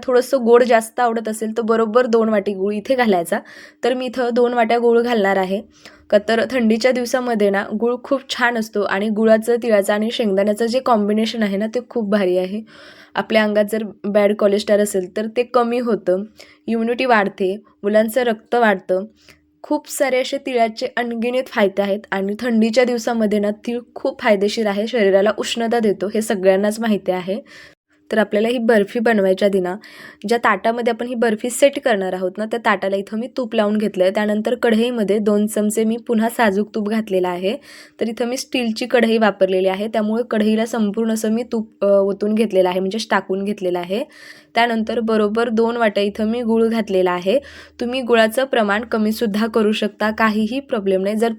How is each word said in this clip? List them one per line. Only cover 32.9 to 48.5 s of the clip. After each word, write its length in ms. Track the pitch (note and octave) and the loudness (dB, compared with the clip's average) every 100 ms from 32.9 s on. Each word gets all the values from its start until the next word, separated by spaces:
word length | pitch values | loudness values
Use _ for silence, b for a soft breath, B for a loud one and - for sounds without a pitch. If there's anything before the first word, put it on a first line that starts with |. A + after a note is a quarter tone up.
| G3 | -2
इथं 240 | G3 A3 | -4 -8
मी 80 | C4 - | -6 -6
तूप 180 | A#3 A3+ | -4 0
लावून 220 | G#3 G#3+ | 0 0
घेतलं 260 | G#3 F#3+ | -2 2
आहे. 100 | F#3 | 0
त्यानंतर 420 | G#3+ G#3+ G#3+ A3 B3 | 2 0 0 -2 0
कढईमध्ये 640 | A#3+ A3 A#3+ A#3+ F#3+ G#3+ | 2 2 2 0 0 0
दोन 280 | G#3+ G#3 G#3+ | 2 0 0
चमचे 360 | G#3+ G#3 A3 | 0 -2 0
मी 140 | A3 A#3 | -2 -2
पुन्हा 320 | - A3+ A3+ | -2 0 0
साजूक 460 | A#3 A3+ G3 G#3+ A3+ | 0 0 0 -4 -4
तूप 140 | G#3 | -4
घातलेलं 380 | A3 A3 F#3+ F3+ | -4 -2 -2 0
आहे. 300 | F3 F#3 C4+ B B B - | -2 -4 -4 B B B -6
तर 60 | A3 | -6
इथं 180 | A3+ A#3+ | -4 -4
मी 120 | C4 | -6
स्टीलची 480 | - C4 A#3 A3 A#3+ | -4 -4 -2 -4 0
कढई 320 | B3 A3+ A3+ | 2 2 4
वापरलेली 500 | G#3+ G3 F#3 F#3 F#3+ | 2 2 0 2 0
आहे, 200 | F#3+ A3 | -2 -4
त्यामुळे 360 | A3+ G#3+ A3+ A#3 | -2 -2 -2 -2
कढईला 340 | A3 G#3+ A3 A#3 | 0 2 0 -2
संपूर्ण 460 | A#3+ G#3 G#3 A3+ | -2 -2 -2 -2
असं 200 | A3 A3 | -2 -2
मी 120 | A3+ | -2
तूप, 420 | B3 A3+ G#3+ - G3+ | -4 -6 -6 -2 2
अ, 20 | |
ओतून 460 | G3 G3 G3 G#3 | 4 2 0 -2
घेतलेलं 360 | G#3+ G#3+ F#3 F#3 | 0 2 2 2
आहे, 100 | F#3 | 2
म्हणजेच 280 | F#3+ A3 - | -2 -4 -2
टाकून 340 | G3+ G3 F#3+ | -2 -2 -6
घेतलेलं 360 | G3 G#3 F3+ F3+ | -4 -4 -4 -4
आहे. 240 | F3 G3+ D4+ B B B B A3+ | -4 -6 -6 B B B B 0
त्यानंतर 440 | A#3+ A3+ A3 A3+ | 0 0 -2 -4
बरोबर 500 | A3+ A3 G#3 A3 A#3+ | 0 0 2 0 0
दोन 280 | A3 A3+ A#3 | 0 0 2
वाट्या 260 | A3 G3+ | 0 0
इथं 220 | G3+ G3+ G#3+ | -2 -2 -4
मी 160 | A#3+ | -2
गूळ 260 | A3+ A3+ A3+ | 0 2 2
घातलेला 440 | A3+ A3 F#3 F3+ | 0 0 0 2
आहे. 280 | F3+ F#3 C4 B B B - | 0 0 0 B B B -8
तुम्ही 220 | A#3+ C4 | -6 -4
गुळाचं 420 | A#3 A#3 A3 A3 | 2 2 4 2
प्रमाण 380 | C4+ | 0